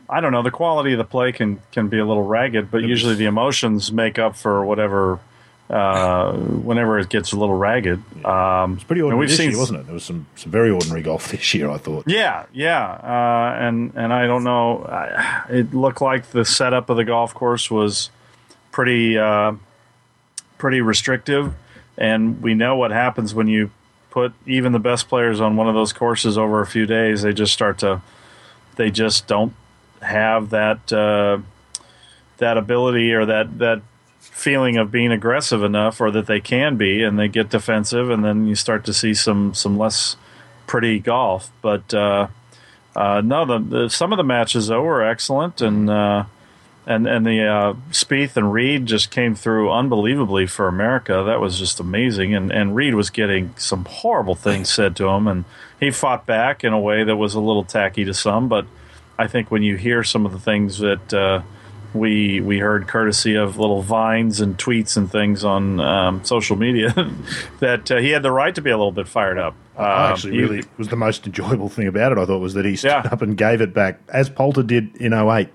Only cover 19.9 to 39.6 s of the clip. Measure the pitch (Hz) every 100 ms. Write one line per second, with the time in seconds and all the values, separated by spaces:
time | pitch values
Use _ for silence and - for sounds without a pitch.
19.9 | _ _ _ _ - - - 139 127 113
20.9 | 107 - 127 - 143 143 - - - -
21.9 | - 110 110 110 113 117 110 120 131 117
22.9 | 110 123 120 107 110 107 107 104 - _
23.9 | _ _ 127 123 120 - 131 127 120 120
24.9 | 120 - 127 117 107 107 110 113 110 107
25.9 | - 120 113 117 104 110 107 98 113 107
26.9 | 113 110 104 104 101 104 - 107 95 101
27.9 | 92 - - - - - - _ - 110
28.9 | 101 110 101 - 104 113 - - _ _
29.9 | - - 107 110 110 107 110 107 110 -
30.9 | 110 104 104 101 98 95 - _ - -
31.9 | - - - _ - 117 113 107 120 127
32.9 | 120 117 113 110 110 113 117 117 110 107
33.9 | _ _ _ - - 143 139 127 117 107
34.9 | 120 117 113 117 135 - 113 101 104 110
35.9 | 110 110 107 104 104 - 123 147 123 101
36.9 | 101 113 104 104 113 107 110 110 107 104
37.9 | 120 123 113 107 107 107 104 - 110 110
38.9 | 95 113 101 - 101 101 92